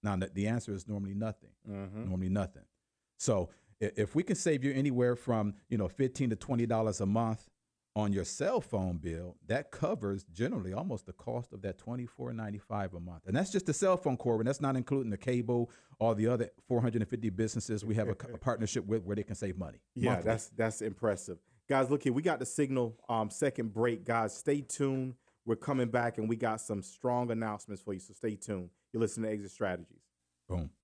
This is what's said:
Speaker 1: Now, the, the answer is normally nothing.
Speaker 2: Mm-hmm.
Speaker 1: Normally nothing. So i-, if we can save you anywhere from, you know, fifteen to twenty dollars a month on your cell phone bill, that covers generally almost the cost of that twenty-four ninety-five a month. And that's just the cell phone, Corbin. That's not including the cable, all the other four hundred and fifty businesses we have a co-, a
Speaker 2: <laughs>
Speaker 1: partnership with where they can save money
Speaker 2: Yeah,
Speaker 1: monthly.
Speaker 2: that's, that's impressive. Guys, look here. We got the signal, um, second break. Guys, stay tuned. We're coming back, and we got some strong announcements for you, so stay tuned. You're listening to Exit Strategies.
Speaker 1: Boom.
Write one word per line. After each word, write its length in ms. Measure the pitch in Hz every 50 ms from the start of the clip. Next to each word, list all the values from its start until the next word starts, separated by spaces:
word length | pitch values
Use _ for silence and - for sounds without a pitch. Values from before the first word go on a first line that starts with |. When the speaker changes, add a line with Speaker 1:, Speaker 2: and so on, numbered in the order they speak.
Speaker 1:
Now, 140 | - 104 98
the, 140 | 92 95 87
the 160 | - 98 101 107
answer 240 | 113 120 - -
is 160 | 101 95 - -
normally 260 | 104 101 98 95 98
nothing. 360 | 101 113 110 107 _ - - _ _ _ -
Speaker 2:
Mm-hmm. 400 | 101 98 98 95 98 107 117 95
Speaker 1:
Normally 200 | 92 92 92 92
nothing. 360 | 95 101 95 95 - - - _ _ _ _ _ _ _ _ _ _ _
So 320 | - - 120 98 87 - - _ _ _ - _
i-, 120 | 107 101 -
if 180 | - 104 101 -
we 80 | 151 185
can 100 | - 208
save 300 | - - 175 156 135 127
you 80 | 139
anywhere 420 | 135 135 139 147 127 123 123 123 123
from, 400 | 120 - - 117 110 104 104 98 - _ _
you 100 | 123 107
know, 100 | 101 95
fifteen 420 | - - 139 127 127 - 135 123
to 60 | 110
twenty 300 | - - - 135 117 117
dollars 340 | 113 117 110 113 110 101 -
a 60 | 101
month 420 | 95 101 113 117 113 113 - - _ _ _ _ _ _ _ _ _ _
on 160 | 107 107 101
your 120 | 98 98 87
cell 360 | - - - - 196 262 226
phone 360 | - - - 104 95 92 87 85
bill, 380 | 76 85 82 82 87 90 - _ -
that 240 | - 110 135 147 -
covers 540 | - - - 160 220 139 110 101 98 98 - -
generally 400 | 82 85 117 135 - 120 92 92
almost 340 | 95 107 165 196 123 98 -
the 60 | -
cost 400 | 92 _ - 120 117 123 120 -
of 100 | - 101
that 160 | 95 98 92 -
twenty-four 540 | - - 120 127 123 117 _ - 127 123
ninety-five 640 | 120 113 110 104 104 101 - _ 107 104 98 92 92
a 60 | 85
month. 260 | 85 90 85 82 _
And 100 | 95 101
that's 160 | 135 190 196
just 140 | - 196 -
the 80 | - 147
cell 220 | - 202 190 185
phone, 200 | 175 - 147 127
Corbin. 300 | 120 - 123 113 110 113
That's 140 | 123 139 -
not 160 | 147 135 135
including 340 | 127 123 - 139 139 127 113
the 80 | 101 98
cable, 520 | - 127 123 123 117 113 123 120 120 - - - _ _ - _
all 160 | 110 117 113
the 140 | 104 107 113
other 220 | 123 110 117 - - - _
four 140 | _ 127 120
hundred 220 | 117 120 107 120
and 80 | 107 -
fifty 180 | - 113 107 110
businesses 560 | 92 92 113 107 - - - - 110 104 -
we 120 | 107 107
have 120 | 113 107 113
a 60 | 101
co-, 180 | - - -
a 60 | 117 -
Speaker 2:
<laughs> 0 |
Speaker 1:
partnership 480 | - 127 117 104 113 107 - 120 85
with 180 | 98 110 110 90
where 120 | 92 101
they 80 | 104 101
can 100 | - 98
save 240 | - - 98 90 90
money 220 | 90 76 - - _ _ _
Speaker 2:
Yeah, 180 | 123 120 123
Speaker 1:
monthly. 180 | - 90 85 107
Speaker 2:
that's, 180 | 113 110 - -
that's 320 | - - 113 113 107 -
impressive. 560 | 107 110 95 - - 110 101 95 - - 90 - _ _ _ _ _ _
Guys, 220 | 139 135 131 123
look 140 | 143 143 -
here. 80 | 135
We 100 | 120 135
got 160 | 160 180 160 123
the 80 | -
signal, 500 | 120 - - 147 131 135 127 120 113 110 - - -
um, 200 | 117 113 110 104
second 460 | - - 156 139 127 - 120 113 98
break. 300 | 110 117 123 117 113 -
Guys, 300 | - 117 117 113 104 -
stay 240 | - - - 143 147
tuned. 540 | 139 - - - 143 135 135 131 131 131 123 _ _ _ _ _ _
We're 120 | 113 113
coming 320 | 113 - - 143 131 123 117
back, 280 | 110 123 117 117 113
and 120 | - 107 110
we 80 | 117
got 240 | 110 120 113 110 110
some 220 | - - 110 101
strong 480 | 92 - - - - 127 123 123 123 117
announcements 520 | 117 113 113 110 104 101 - - 104 95
for 100 | - 104
you, 60 | 98 92
so 160 | - - 104
stay 220 | - - 113 107
tuned. 340 | - - - 104 92 90 87 _ _ _ _
You're 80 | - 113
listening 280 | 117 101 - 113 113 110
to 60 | 107
Exit 160 | 107 101 95
Strategies. 520 | - - 107 95 90 87 85 _ - _ _ _ _ _ _ _ _ _ _ _
Speaker 1:
Boom. 220 | 92 87 80 76 _ _